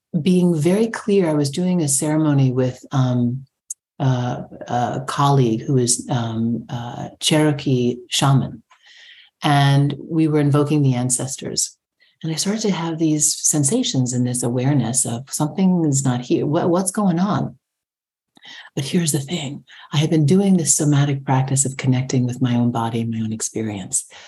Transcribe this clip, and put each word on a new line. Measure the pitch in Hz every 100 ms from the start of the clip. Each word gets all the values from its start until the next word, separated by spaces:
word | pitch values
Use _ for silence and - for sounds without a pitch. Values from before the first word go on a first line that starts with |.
| _ 170
being | 185 180 175 160
very | 170 202 226
clear. | - - 196 165
I |
was | 151 139
doing | 175 185 180
a | 143
ceremony | - 151 156 156 139 131
with, | 127 127 - -
um, | 135 127 123 120 135 - _ - - _ -
uh, | 131 123 123 - - - -
a | 120 120 135 -
colleague | - 143 135 120 110
who | - 131
is, | 120 - -
um, | 123 117 113 113 117 -
uh, | 120 120 - - -
Cherokee | - 156 151 139 143 127 123 120 -
shaman, | - 139 131 95 - _ _ - - - - _ _
and | 151 143 139 139 143 139
we | - 165 160
were | 151
invoking | 143 147 139 151
the | 139
ancestors. | 123 127 - 131 - - - - - _ _ _ _
And | 160
I | 160
started | 190 214
to | 208
have | 165 170 160
these | 160 151 - -
sensations | - 151 139 247 247 131 123
and | 127 123
this | 123
awareness | 120 123 135 143 110 127 117
of | 120 -
something | - 151 165 185 180
is | 156 135
not | 135 123
here. | - 165 147
What, | 170 180
what's | 175 190
going | 220 202 165
on? | 202 160 139 - _ _ _ _ _ _ _ _ - - -
But | -
here's | 135 180 160
the | 147
thing. | - - 139 143 - - -
I | 147
had | 156
been | 160 143
doing | 185 196 180
this | 147
somatic | - 147 143 147 139
practice | - 131 135 131
of | 131 -
connecting | 131 127 135 131 123
with | 120
my | 127 120
own | 120
body | 117 117 117
and | 113
my | 113
own | 110
experience. | 110 - 113 110 101 92 - - -